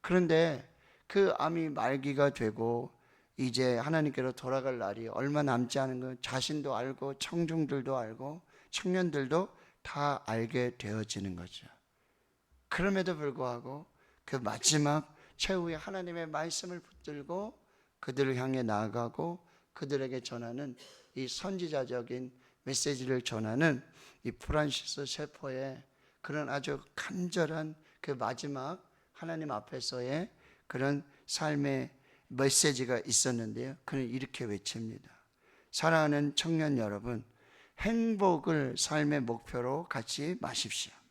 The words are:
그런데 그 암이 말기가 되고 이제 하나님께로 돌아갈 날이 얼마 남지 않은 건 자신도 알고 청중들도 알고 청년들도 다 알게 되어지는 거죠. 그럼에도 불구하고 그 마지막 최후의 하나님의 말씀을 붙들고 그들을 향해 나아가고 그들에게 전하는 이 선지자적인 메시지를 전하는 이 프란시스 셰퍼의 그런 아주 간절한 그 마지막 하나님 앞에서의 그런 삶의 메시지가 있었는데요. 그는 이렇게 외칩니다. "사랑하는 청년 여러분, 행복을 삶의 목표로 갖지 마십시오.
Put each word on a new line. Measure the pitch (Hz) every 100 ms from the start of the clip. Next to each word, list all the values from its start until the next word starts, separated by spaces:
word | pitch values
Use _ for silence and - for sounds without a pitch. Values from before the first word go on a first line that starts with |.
그런데 | - 180 175 160 165 143 - _ _ _ _
그 | 196 190 -
암이 | 151 165 160
말기가 | 143 113 139 135 139 143
되고 | 139 113 107 113 117 131 _ _ _ _ -
이제 | 131 120 131 120
하나님께로 | 135 160 151 135 131
돌아갈 | 123 127 135 131 123
날이 | 98 101 113
얼마 | - 135 147
남지 | 143 123 123 139
않은 | 135 127
건 | 131 127
자신도 | - 131 127 151 143 117
알고 | 127 131 139 139
청중들도 | - 170 170 165 147 143 131 135
알고 | 113 113 135 160 _ - -
청년들도 | - 185 185 180 147 135 156 196 - - _
다 | - 147 147 139 -
알게 | 113 113 127 123 123
되어지는 | 104 107 107 - 98 87
거죠. | 90 - - - _ _ _ _ _ _ _ _ _
그럼에도 | - 185 196 185 165
불구하고 | 147 139 127 120 127 139 - _ _ _
그 | - 135
마지막 | 107 110 - 151 147 147 - - - -
최후의 | - 190 170 156
하나님의 | - 196 175 170 160
말씀을 | 156 160 160 185 175
붙들고 | - - - 147 139 175 208 - _ _ _ _
그들을 | - 131 139 123
향해 | 131 131
나아가고 | 120 104 110 104 117 - 165 175 _ _ _
그들에게 | - 139 139 131 127
전하는 | 120 120 117 120 143 123 - - -
이 | - 131
선지자적인 | - 190 190 170 151 127 123 117 123 127 - _ _
메시지를 | - 135 143 135 127 131
전하는 | 120 113 110 117 160 143 - - - -
이 | 123
프란시스 | 113 - 151 151 131 - - 139
셰퍼의 | - 147 - 139 131 135 131 - _ _ _
그런 | - 151 139
아주 | 139 139 139 -
간절한 | - - 180 180 180 156 160 156 156 - _
그 | -
마지막 | 135 113 123 147 139 135 180 _ _ _
하나님 | - 165 165 156
앞에서의 | 107 - 131 - 127 123 143 185 _ - - _
그런 | - 135 143 143 - -
삶의 | - 156 147 143 135 131 - _ _ _
메시지가 | 123 135 - 160 127 123 123
있었는데요. | - 117 131 117 113 107 127 135
그는 | - 139 123
이렇게 | 127 131 -
외칩니다. | 120 101 - 113 113 110 - - _ _ _ _ _
"사랑하는 | - 160 165 151 147 147 139
청년 | 160 160 156 135
여러분, | 107 101 113 117 - _ - - - -
행복을 | 202 233 226 214 196 165 - 160 135 120
삶의 | - 156 147 147
목표로 | 120 117 - 123 123 139 175
갖지 | 135 110 - 147 180
마십시오. | - 165 107 - - - _